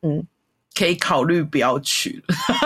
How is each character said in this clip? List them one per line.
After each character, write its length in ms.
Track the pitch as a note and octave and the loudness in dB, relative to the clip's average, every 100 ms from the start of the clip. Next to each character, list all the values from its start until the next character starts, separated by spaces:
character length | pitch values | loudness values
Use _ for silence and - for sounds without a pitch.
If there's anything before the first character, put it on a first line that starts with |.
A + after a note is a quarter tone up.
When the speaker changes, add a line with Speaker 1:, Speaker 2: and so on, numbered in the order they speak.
Speaker 1:
嗯。 240 | D#3+ D3+ E3+ _ _ _ _ - | -4 -2 -6 _ _ _ _ 0
Speaker 2:
可 80 | F3 | 0
以 80 | F3 | 0
考 280 | - D3+ | 0 2
虑 180 | D3 E3+ | 2 2
不 160 | D3+ C#3 | 0 0
要 220 | B2 C3+ | 2 0
去。 440 | - - - - - - - - | -2 -2 -4 -6 -4 -2 0 0